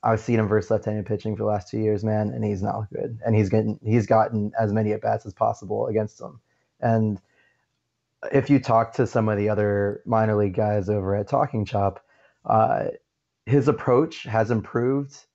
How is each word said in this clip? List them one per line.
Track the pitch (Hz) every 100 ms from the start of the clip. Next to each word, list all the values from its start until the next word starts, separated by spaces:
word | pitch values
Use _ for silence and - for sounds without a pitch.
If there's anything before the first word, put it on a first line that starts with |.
I've | 113 113
seen | - 117
him | 107
versus | 107 98
left-handed | 110 - 107 95
pitching | 107 110 107
for |
the | 104
last | 104 -
two | 113
years, | 107 104
man, | 110 107 107
and | 123 107
he's | 101
not | 101 - 107
good. | - - 113 113
And | 110
he's | 101
getting, | 110 107 107
he's | 104 117 101
gotten | 113 107 110 104 107
as | 110
many | 104 107
at-bats | 107 113 107 -
as |
possible | - 110 110 98 107 110
against | 110 107 _
them. | - 120 _ _ _ _
And | 123 113 110 101 _ _ _ _ _ _ _ _ _ _ -
if | 143 127
you | 143
talk | 135 113 113
to | - 120
some | 123 110
of | 104
the | 104
other | 104 104 101 101 104 -
minor | 113 110 107
league | 101 95
guys | 107 104 95
over | 104 95
at | 101 101
Talking | 135 147 120 101
Chop, | 110 98 95 _ _ _ _ -
uh, | 110 110 - - - _ _ _ _ -
his | 139 131
approach | - - 123 160 -
has | - 113 107
improved | 117 104 117 123 139 143 - _